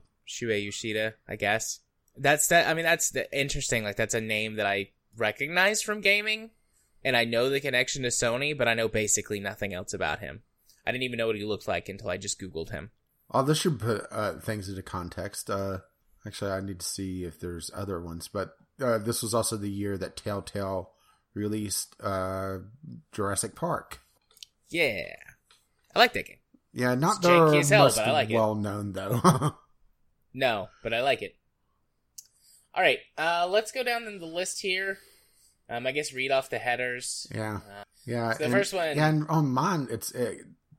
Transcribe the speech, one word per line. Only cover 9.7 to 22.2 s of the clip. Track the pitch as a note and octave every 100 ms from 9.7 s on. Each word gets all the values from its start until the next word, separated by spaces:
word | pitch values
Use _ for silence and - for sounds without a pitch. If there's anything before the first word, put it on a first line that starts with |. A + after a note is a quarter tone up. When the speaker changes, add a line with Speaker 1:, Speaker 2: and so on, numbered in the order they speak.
Speaker 1:
else | F2+ -
about | F#2 E2 D2
him. | C2+ F2+ _ _ _ _ -
I |
didn't | B2
even | B2+ A#2
know | A2+
what | G#2+
he |
looked | G#2 G2 -
like | F2 -
until | G2 G#2+
I | F#2+
just | G2+ -
Googled | F#2 D#2+ D#2+
him. | D2 G2 _ _ _ -
Speaker 2:
Oh, | B2
this | C3+ D#3
should | F#3 A#2+
put, | A2+ G#2 -
uh, | A2 G#2 -
things | - G#2+ F#2+
into | F#2+
context. | - F#2+ F2 - G2 - -
Uh, | G2 G2 F#2 - _ _ _ G#2+
actually, | - G2+
I | G2
need | G2 F2+
to | -
see | - F#2+ F#2 F2
if | -
there's | F2 E2+ - -
other | G2+ F2
ones, | F2 E2+ -
but, | G2+ F#2 - _ -
uh, | B2+ A2+
this | G#2+ A#2
was | A2+ A#2
also | - G#2+
the | G2+
year | G2 G2+ G2
that | F#2 -
Telltale | - G2+ - G2+ G2 F#2+ - _ _ _ _ G2+
released, | G#2 G#2+ G2+ F#2 - -
uh, | G#2+ F#2+